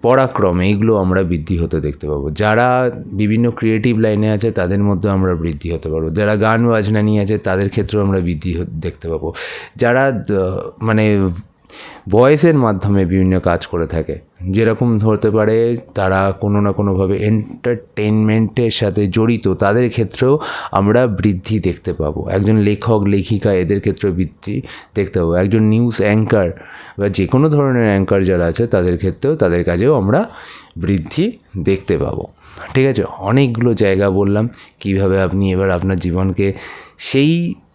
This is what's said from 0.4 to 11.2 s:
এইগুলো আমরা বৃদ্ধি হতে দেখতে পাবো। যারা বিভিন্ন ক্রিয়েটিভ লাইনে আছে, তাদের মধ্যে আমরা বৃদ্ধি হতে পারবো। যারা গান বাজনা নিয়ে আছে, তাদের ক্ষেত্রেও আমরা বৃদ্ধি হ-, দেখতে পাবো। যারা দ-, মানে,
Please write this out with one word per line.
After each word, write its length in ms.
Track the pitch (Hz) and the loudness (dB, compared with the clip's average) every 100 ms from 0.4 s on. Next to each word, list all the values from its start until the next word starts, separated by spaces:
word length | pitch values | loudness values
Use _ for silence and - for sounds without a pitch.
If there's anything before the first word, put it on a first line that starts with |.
| 98 87 | 0 2
এইগুলো 340 | 92 104 110 107 | 0 2 2 2
আমরা 280 | 95 92 | 2 0
বৃদ্ধি 340 | 92 85 78 90 | 0 -2 -2 -2
হতে 240 | 82 82 | -2 -2
দেখতে 260 | 76 71 76 | -4 -6 -6
পাবো। 240 | 73 71 | -4 -4
যারা 600 | 76 104 110 123 127 127 104 104 | -2 0 2 2 2 0 -4 -10
বিভিন্ন 460 | 98 104 110 120 | -4 0 2 0
ক্রিয়েটিভ 480 | 117 113 110 117 113 | 0 -2 0 0 2
লাইনে 320 | 110 104 107 | 2 2 0
আছে, 200 | 107 113 | 0 -2
তাদের 280 | - 90 98 | -2 -2 0
মধ্যে 260 | 101 98 101 | 0 0 0
আমরা 260 | 98 95 87 | 0 0 0
বৃদ্ধি 360 | 82 76 85 | -2 -4 -6
হতে 180 | 82 80 | -6 -4
পারবো। 200 | 80 80 | -4 -2
যারা 260 | 80 104 107 | -2 0 2
গান 320 | 107 113 120 | 2 2 2
বাজনা 340 | 113 101 107 | 2 0 0
নিয়ে 200 | 104 107 | 2 0
আছে, 160 | 98 104 | 0 -2
তাদের 320 | 98 92 98 | -2 -2 0
ক্ষেত্রেও 320 | - 90 107 | -2 -2 0
আমরা 180 | 98 95 | 0 0
বৃদ্ধি 340 | 87 82 90 | -2 -4 -4
হ-, 160 | 82 85 80 | -4 -6 -6
দেখতে 300 | 82 - 82 | -8 -8 -8
পাবো। 240 | 80 78 - - - - - | -6 -6 -8 -10 -12 -16 -2
যারা 360 | 120 123 139 | 2 2 2
দ-, 200 | 120 85 101 92 101 - - | 0 -2 0 0 -4 -8 -6
মানে, 480 | 110 110 107 104 | 0 2 2 2